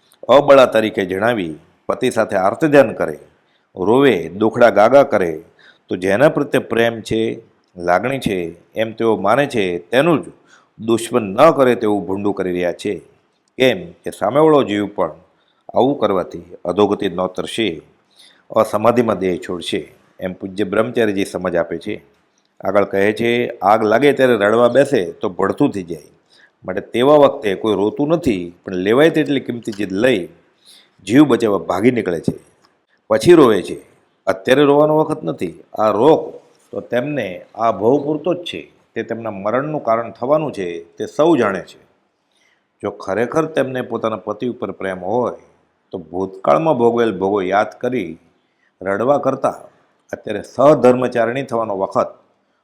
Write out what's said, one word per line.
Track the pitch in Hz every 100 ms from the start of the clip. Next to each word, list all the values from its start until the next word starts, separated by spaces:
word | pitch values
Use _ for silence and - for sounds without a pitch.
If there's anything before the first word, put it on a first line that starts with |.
| _ _ -
અબળા | 131 143 139 123
તરીકે | 110 107 104 95
જણાવી | 95 113 117 85 76 _ _ -
પતિ | - 127
સાથે | 113 107 101
આર્તધ્યાન | 95 - 156 143 120
કરે, | 90 82 73 - _ _ _ _ 98
રોવે, | 92 127 139 95 82
દુખડા | 92 110 123 117
ગાગા | 101 107 139
કરે, | 135 107 87 78 - _ _ _ -
તો | 101
જેના | 92 101 151
પ્રત્યે | 147 143 131
પ્રેમ | - 113 117 113
છે, | - 113 113 123 - _ _ 90
લાગણી | 87 90 117 135
છે, | 113 95 85 85 _ -
એમ | 113
તેઓ | 110 113 101
માને | 95 120 143
છે, | 120 92 87
તેનું | - 120 165 151 -
જ | - _ _ _ -
દુશ્મન | 110 113 - 123
ન | 104 104 160
કરે | 139 127 113
તેવું | 107 104 90
ભૂંડું | 98 101
કરી | 98 92
રહ્યા | 90 87
છે. | 85 104 87 - _ _ _ _ -
કેમ | 127 101 87
કે | - 90
સામેવાળો | - 98 135 156 147
જીવ | 104 104 101
પણ | - 85 76 _ _ _ _ -
આવું | 101 127 143
કરવાથી | 104 95 82 87 85 92 -
અધોગતિ | 90 101 101 101
ન | 87 92
તરશે, | - 80 - 107 80 - _ _ _ - _ _
અસમાધિમાં | 110 104 107 113 120 113 95
દેહ | 95 87 -
છોડશે, | 90 80 98 73 _ _ -
એમ | 92
પૂજ્ય | 90 98 92
બ્રહ્મચારીજી | 98 101 120 120 110 98 95
સમજ | 92 92 85
આપે | 82 85
છે. | 104 - _ _ _ _ _ _
આગળ | 98 101 95
કહે | 98 101
છે, | 107 117 120 120 -
"આગ | 95 110
લાગે | 107 113 143
ત્યારે | 135 131 113
રડવા | 101 113 120
બેસે | 123 143 120 85
તો | - 107
ભડથું | 87 98 101 143
થઈ | 98
જાય, | 85 80 - _ _ _ _ _ 92
માટે | 95
તેવા | - 113 131 147
વખતે | 139 - 107 92
કોઈ | 110 95
રોતું | 104 101 147
નથી, | 165 135 95 87 87 -
પણ |
લેવાય | 92 95 120 160
તેટલી | 156 139 139
કિંમતી | - 117 113
ચીજ | 101 101
લઈ | 95 127 110 82 - _ _ _ - _ _ 95
જીવ | 131
બચાવવા | 147 117 110 98
ભાગી | 85 90 120
નીકળે | 120 90 82
છે, | - - _ _ _ _ _ _ -
પછી | 110 131
રોવે | 170 127 101
છે. | 85 78 - _ _ _ -
અત્યારે | 95 - 131
રોવાનો | 143 143 151 156
વખત | 151 156
નથી. | 165 - 87 80 -
આ | - 107
રોક | 101 139 156 - - _ _ _
તો | 110
તેમને | - 120 143 143 101 87 - -
આ | 113
ભવ | 95 110 143
પૂરતો | 143 151 185
જ | 165 -
છે, | 90 71 _ _ 117
તે |
તેમના | 110 113 113
મરણનું | 98 101 120 151 151
કારણ | 113 113 113
થવાનું | - 123 156 147
છે, | 101 90 85
તે | - - 107
સૌ | - 156 147
જાણે | 107 95
છે." | 78 - _ _ _ _ _ _ _ _ _ _
જો | 101
ખરેખર | - - 98 120 156 156
તેમને | 151 131 127
પોતાના | 110 113 113 107
પતિ | 104 104 123
ઉપર | 113 101
પ્રેમ | 92 95 92
હોય | 90 117 113 85 _ _ _ _ _
તો | 95
ભૂતકાળમાં | 80 87 95 - - 147 160 131
ભોગવેલ | 117 117 117 92
ભોગો | 95 104
યાદ | 90 98 107
કરી | - 123 123 85 80 _ _ _ _ _ -
રડવા | 92 98 120 143
કરતાં | 135 131 117 - - _ _ _ _
અત્યારે | - - 101
સહધર્મચારિણી | - - 139 151 123 123 123 120 113 127
થવાનો | 127 113 110 98
વખત | 98 127 - - _ _ _ _